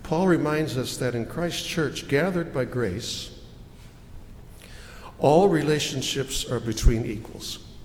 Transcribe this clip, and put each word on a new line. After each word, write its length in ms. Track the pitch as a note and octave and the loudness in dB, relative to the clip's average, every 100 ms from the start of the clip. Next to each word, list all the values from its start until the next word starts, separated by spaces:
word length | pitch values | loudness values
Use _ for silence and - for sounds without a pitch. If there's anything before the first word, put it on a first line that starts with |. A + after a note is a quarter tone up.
Paul 240 | - D#3+ F#3 | -2 2 4
reminds 500 | E3 D3 D3+ D#3 B2+ | 6 4 2 0 -2
us 200 | A#2+ - | -4 -2
that 180 | C3 A#2 | -2 -2
in 100 | A2+ | -4
Christ's 400 | - E3+ - - | -4 -4 -4 -4
church, 420 | - D3 - - | -2 -2 -2 0
gathered 460 | C#3 F3 F3 E3 | 2 2 0 -2
by 120 | C#3+ A#2+ | -2 -2
grace, 680 | B2 A2+ F2+ - - - - - - - - - - - - - - - - - - - - - - | 0 0 -2 -6 -8 -10 -14 -18 -18 -18 -18 -20 -20 -18 -16 -16 -18 -18 -18 -18 -18 -16 -16 -16 2
all 300 | D3+ D#3 G3+ | 6 8 8
relationships 960 | E3 C#3+ D3+ - C#3 B2 C#3 C3 - - | 4 4 2 0 -4 -2 -2 -2 -4 -2
are 140 | B2 | -2
between 460 | A2+ G#2+ - C3+ A#2 | -2 4 6 6 0
equals 540 | G#2+ - - - - - - | -6 -8 -12 -12 -12 -14 -18